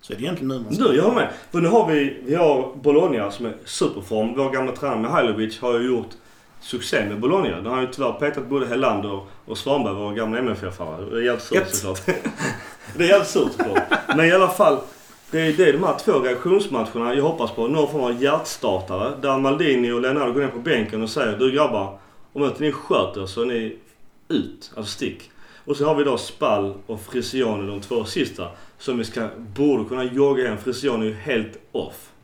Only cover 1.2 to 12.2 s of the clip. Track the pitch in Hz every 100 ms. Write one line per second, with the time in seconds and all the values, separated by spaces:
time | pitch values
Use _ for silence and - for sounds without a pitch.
1.2 | 139 - - 170 170 226 180 151 139 -
2.2 | 127 160 165 135 127 - 143 143 180 123
3.2 | 101 - 117 104 - - 151 104 92 110
4.2 | 110 127 135 135 131 - 143 113 117 160
5.2 | 120 107 110 - 123 117 127 120 95 -
6.2 | - - _ - - 123 - 143 104 104
7.2 | 123 190 147 85 101 127 127 - 127 113
8.2 | 147 147 123 139 120 120 131 110 101 98
9.2 | 95 - - 110 - 139 110 98 104 104
10.2 | 110 113 127 98 92 90 85 80 104 113
11.2 | 120 117 - 117 190 - 98 95 - -